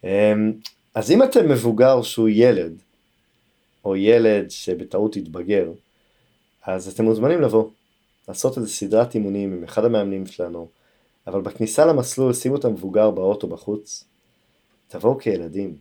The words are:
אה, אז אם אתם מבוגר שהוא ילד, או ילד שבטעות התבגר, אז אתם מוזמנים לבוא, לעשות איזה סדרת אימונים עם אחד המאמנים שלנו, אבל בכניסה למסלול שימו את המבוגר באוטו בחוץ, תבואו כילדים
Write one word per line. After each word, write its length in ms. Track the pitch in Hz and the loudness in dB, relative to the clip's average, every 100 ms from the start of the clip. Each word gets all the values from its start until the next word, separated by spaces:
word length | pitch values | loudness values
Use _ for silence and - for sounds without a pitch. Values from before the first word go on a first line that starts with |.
אה, 300 | 90 98 107 107 107 110 - _ _ | -2 2 2 2 0 -4 -12 _ _
אז 160 | 110 110 | -8 2
אם 120 | 190 | 4
אתם 260 | 269 269 170 | 6 4 4
מבוגר 540 | 131 117 110 127 131 | 2 2 4 6 4
שהוא 260 | 117 - 110 | 0 0 2
ילד, 540 | 107 123 101 82 80 _ _ _ _ _ _ _ _ _ _ | 6 4 4 -2 -10 _ _ _ _ _ _ _ _ _ _
או 120 | 101 95 | -6 0
ילד 540 | 101 117 110 104 98 | 4 6 6 2 -2
שבטעות 680 | - - 87 90 95 107 104 | -10 -8 -8 -6 -2 -2 -4
התבגר, 560 | 82 85 90 101 85 85 _ _ _ _ _ _ _ _ - | -10 -10 -2 0 0 -6 _ _ _ _ _ _ _ _ -8
אז 220 | 92 95 | -8 -8
אתם 160 | 95 | -2
מוזמנים 360 | 113 110 127 175 | 0 0 0 0
לבוא, 300 | 135 110 110 _ _ _ _ _ - | 2 2 0 _ _ _ _ _ -18
לעשות 300 | 95 131 131 | -6 -4 -4
איזה 100 | 107 | -8
סדרת 460 | - 98 107 123 | -8 -2 0 0
אימונים 380 | 117 101 101 98 | -2 -4 -4 -6
עם 120 | 90 | -8
אחד 200 | 82 - | -8 -2
המאמנים 420 | 117 113 101 98 95 | 0 0 -2 -6 -10
שלנו, 420 | - 90 85 82 _ _ _ _ _ - | -10 -10 -10 -16 _ _ _ _ _ -8
אבל 140 | 95 | -6
בכניסה 460 | 95 - 110 - 156 | -6 -6 -4 2 4
למסלול 460 | 151 123 - 131 | 4 -2 -2 0
שימו 240 | 123 143 139 | 0 -2 -2
את 80 | |
המבוגר 460 | 131 104 95 92 107 | -2 -4 -4 2 2
באוטו 360 | 92 95 101 - | 2 -2 -2 -6
בחוץ, 580 | 82 - 104 - - _ _ _ _ _ _ _ _ _ | -10 -10 -10 -10 -20 _ _ _ _ _ _ _ _ _
תבואו 300 | 90 107 135 | -2 0 0
כילדים 580 | - 151 82 90 98 76 | -2 -4 -4 -8 -10 -12